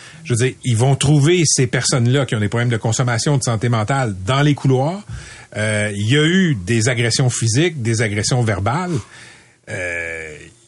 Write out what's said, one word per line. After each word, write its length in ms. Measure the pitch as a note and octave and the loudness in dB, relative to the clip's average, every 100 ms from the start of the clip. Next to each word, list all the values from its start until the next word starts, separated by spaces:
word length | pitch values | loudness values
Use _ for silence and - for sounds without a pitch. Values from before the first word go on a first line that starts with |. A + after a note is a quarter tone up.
| - - - | -20 -20 -4
Je 80 | |
veux 120 | A#2 B2+ | 0 0
dire, 100 | - - | -2 -2
ils 100 | A2 | 0
vont 200 | C3 C3+ | 2 2
trouver 480 | C#3 D3+ C#3 F#3 D3 | 4 4 4 4 2
ces 220 | - B2+ | 2 0
personnes-là 580 | C3 A#2+ C#3+ A#2+ C3+ C#3 | 0 0 0 2 2 0
qui 100 | A2+ | -2
ont 40 | |
des 100 | G#2 | -2
problèmes 200 | A#2+ A#2+ | 0 0
de 80 | A#2 | 0
consommation, 600 | A#2+ A2 B2+ A#2 D#3 C#3+ | -2 -2 0 0 0 0
de 60 | |
santé 260 | - A2+ A#2+ | 0 -2 0
mentale 460 | A#2 G#2 C#3 B2 F#2 F#2 | 0 0 -2 -2 -4 -2
dans 160 | C3+ | 2
les 120 | C#3+ C#3+ | 2 2
couloirs. 460 | C3+ B2+ C#3 F#3+ - - - - - - | 2 2 0 -4 -10 -14 -14 -20 -14 -6
Euh, 360 | G#2+ G#2+ G#2 G2+ | -2 -2 -2 -2
il 140 | G#2 | 0
y 80 | C#3+ | 2
a 80 | D#3 | 4
eu 300 | F#3 F#3 A#2+ | 4 2 0
des 340 | F2+ A#2 A2 | 0 0 2
agressions 400 | A#2+ A#2 G#2+ B2+ | 0 0 2 0
physiques, 520 | - A#2 A2 F3 D#3+ | 2 0 2 0 -2
des 200 | A2+ A2 | -4 -2
agressions 400 | A2+ G#2 G2 C3 | -2 -2 -2 0
verbales. 560 | A2+ F#2+ G2+ C#3 F#3 D3+ - - - - _ _ - | 0 0 -2 -2 -2 -6 -6 -18 -20 -20 _ _ -14
Euh, 680 | G#2 F2+ E2+ E2 E2 D#2+ D2+ D#2 - | -10 -6 -6 -8 -10 -12 -16 -20 -20